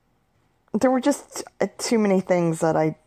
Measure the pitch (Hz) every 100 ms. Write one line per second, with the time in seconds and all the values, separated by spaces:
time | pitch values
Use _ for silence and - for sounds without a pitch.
0 | _ _ _ _ _ _ _ 214 262 254
1 | 285 277 - - - - 196 - - 233
2 | 208 185 - 180 170 160 165 156 156 147